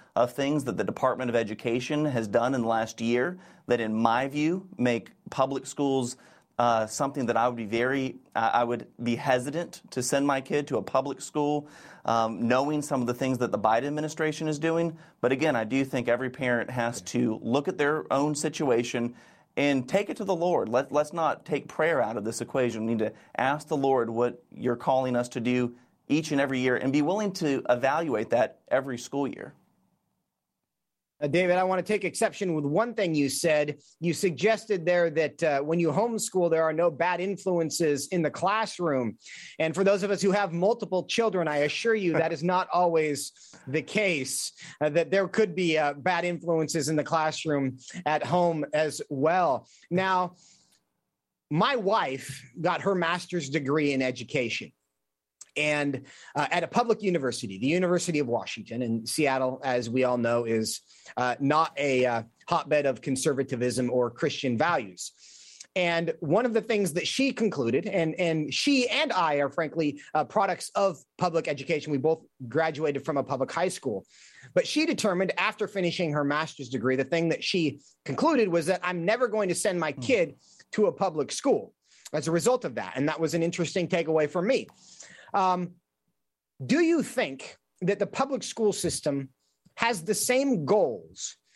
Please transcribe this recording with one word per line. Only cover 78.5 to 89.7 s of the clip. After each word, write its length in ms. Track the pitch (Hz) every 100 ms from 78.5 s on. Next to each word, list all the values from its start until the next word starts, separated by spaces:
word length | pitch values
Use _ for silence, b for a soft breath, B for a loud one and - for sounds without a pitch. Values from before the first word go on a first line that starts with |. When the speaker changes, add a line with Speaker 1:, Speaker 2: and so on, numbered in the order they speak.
| 170 156
Speaker 2:
that 140 | 185
I'm 200 | 180 180
never 220 | 175 240 247
going 220 | 214 190
to 60 | 165
send 240 | 214 180
my 100 | 156
Speaker 1:
Hmm. 80 | 139
Speaker 2:
kid 340 | 120 220 160 - b b _
to 140 | - 196
a 60 |
public 400 | - 190 156 127
school 420 | - 277 156 - _ B B B
as 160 | 147 147
a 40 |
result 320 | 165 202 247
of 120 | 156 113
that. 160 | 92
And 140 | 131 147
that 100 | 156
was 160 | 160
an 80 | 165
interesting 460 | 165 175 165 190 165
takeaway 420 | 175 156 160 151
for 100 | 180
me. 280 | 202 233 104 B B B B B B
Um, 380 | 202 185 180 180 - _ _ _ _ _ _ _ -
do 160 | 131 294
you 220 | 330 330
think 540 | - 262 165 131 - - _ _
that 160 | 185 202
the 80 | 196
public 360 | - 277 262
school 300 | - - 214
system 580 | - 170 - 151 139 135 _ _ _ _